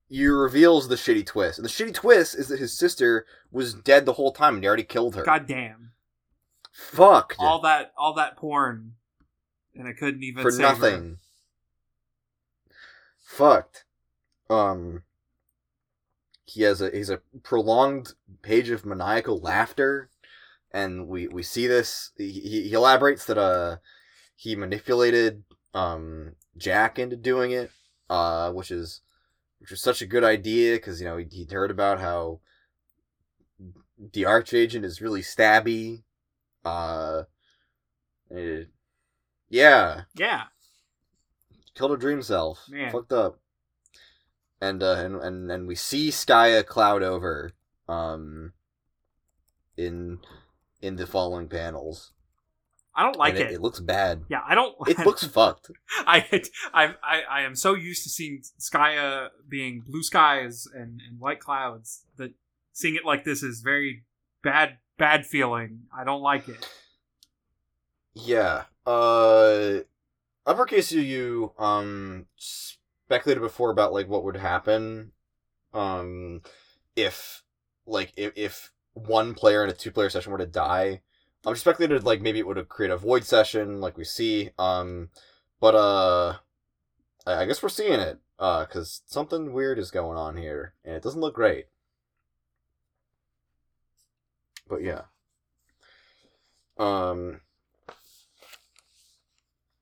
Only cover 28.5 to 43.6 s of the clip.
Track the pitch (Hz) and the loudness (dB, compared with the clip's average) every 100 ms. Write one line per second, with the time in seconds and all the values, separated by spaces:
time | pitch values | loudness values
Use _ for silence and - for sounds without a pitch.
28.5 | 90 95 87 82 - _ _ _ _ _ | -6 -8 -10 -10 -16 _ _ _ _ _
29.5 | _ - - 131 123 98 120 113 107 104 | _ -18 -6 -2 -2 -2 2 4 2 0
30.5 | 113 117 117 - 85 87 85 80 90 82 | 2 2 2 -4 -10 -8 -8 -10 -14 -10
31.5 | 95 98 98 101 92 90 87 82 82 _ | -4 -4 0 0 0 -2 -4 -6 -10 _
32.5 | _ _ _ _ _ _ _ _ _ _ | _ _ _ _ _ _ _ _ _ _
33.5 | _ 92 90 _ _ 98 107 95 113 117 | _ -20 -20 _ _ -10 -2 4 4 4
34.5 | 120 117 113 98 85 110 98 92 - 110 | 2 2 0 -8 -8 -6 -6 -2 4 6
35.5 | 110 113 113 113 113 _ _ _ _ _ | 6 4 -2 -6 -12 _ _ _ _ _
36.5 | _ 82 85 82 80 78 80 80 _ _ | _ -8 -6 -4 -6 -6 -6 -8 _ _
37.5 | _ _ _ _ _ _ _ - 90 85 | _ _ _ _ _ _ _ -18 -10 -8
38.5 | 80 82 _ _ _ _ _ _ _ _ | -10 -12 _ _ _ _ _ _ _ _
39.5 | 123 147 131 87 80 87 - 208 151 110 | 6 8 8 6 -2 -12 -6 -4 -4 -8
40.5 | _ _ _ _ _ _ _ _ _ _ | _ _ _ _ _ _ _ _ _ _
41.5 | _ _ - 135 139 127 147 123 92 80 | _ _ -4 -2 0 -2 -4 -2 -2 -2
42.5 | 82 - 143 127 120 120 123 98 - _ | -8 -16 -10 -8 -8 -2 0 0 -4 _
43.5 | _ | _